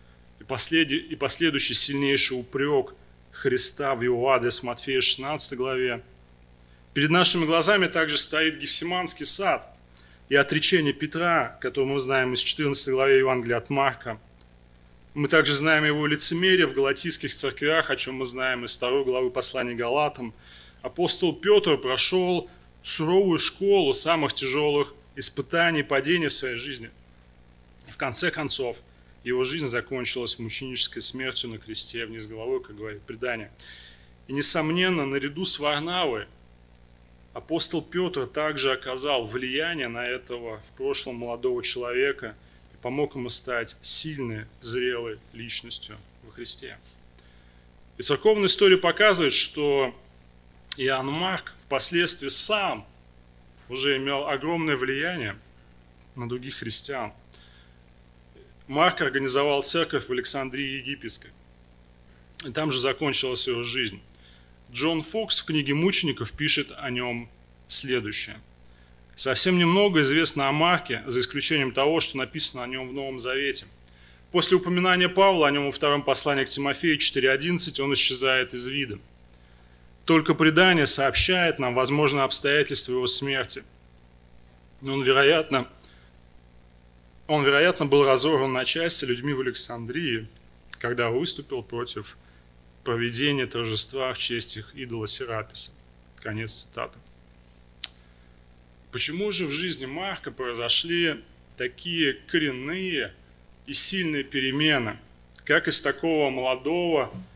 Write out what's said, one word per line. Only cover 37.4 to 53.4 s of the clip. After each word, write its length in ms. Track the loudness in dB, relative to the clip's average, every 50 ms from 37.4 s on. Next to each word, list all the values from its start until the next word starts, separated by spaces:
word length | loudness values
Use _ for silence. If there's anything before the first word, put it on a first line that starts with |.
| -8 -4 0 0 0 0 0 -2
Пётр 440 | -6 -6 -4 -4 -4 -4 -4 -6 -6
также 460 | -6 -4 -4 -4 -4 -2 -2 0 0
оказал 560 | 0 -2 -4 -8 -8 -6 -4 -2 -2 -2 -2 -4
влияние 640 | -6 -6 -6 -4 -4 -4 -4 -4 -4 -6 -6 -6
на 180 | -6 -8 -6 -6
этого 540 | -8 -8 -10 -12 -12 -12 -10 -12 -12 -14 -16
в 60 | -16 -12 -8
прошлом 380 | -4 -4 -4 -4 -6 -8 -10
молодого 460 | -10 -8 -8 -6 -4 -2 -2 -2 -2
человека 720 | -4 -4 -6 -6 -6 -4 -2 0 0 -2 -2 -4 -10 -14 -14 -16 -20 -20 -20 -20 -20 -20 -18
и 40 | -12
помог 340 | -8 -6 -4 -2 -4 -4 -4
ему 120 | -6 -6 -4
стать 480 | -4 -6 -4 -4 -6 -6 -6 -6 -8 -4
сильной, 640 | 0 2 2 2 2 0 -2 -6 -6 -8 -8 -10 -12 -14 -16 -14
зрелой 580 | -10 -6 -4 -4 -2 -2 -4 -4 -6 -8 -10 -14 -16 -20 -18
личностью 640 | -14 -10 -8 -8 -8 -8 -8 -10 -10 -10 -12 -16 -16 -20 -20 -20 -20 -20
во 80 | -20
Христе. 460 | -14 -10 -6 -6 -6 -6 -8 -14 -16 -18 -20 -20 -20 -20 -20 -20 -20 -20 -20 -20 -20 -20 -20 -20 -20 -20 -20 -20 -20 -20 -20 -18 -6 -2
И 40 |
церковная 460 | 0 2 2 4 4 4 4 4 4 4
история 300 | 4 6 8 6 6 6
показывает, 560 | 4 2 4 6 6 6 6 6 4 2 2
что 600 | 2 0 0 -2 -2 0 0 2 2 0 -2 -4 -8 -20 -20 -20 -20 -20 -20 -20 -20 -20 -20 -20 -12 -8 -8 -6 -2
Иоанн 300 | -2 -2 -2 -2 -2 -4
Марк 460 | -4 -4 -4 -4 -6 -6 -8 -12 -18 -18
впоследствии 680 | -10 -4 -2 0 0 0 0 0 0 0 -2 -2 0 0
сам 580 | 2 2 2 2 0 -2 -2 -4 -6 -8 -12 -16 -20 -20 -20 -20 -20 -20 -20 -20 -20 -20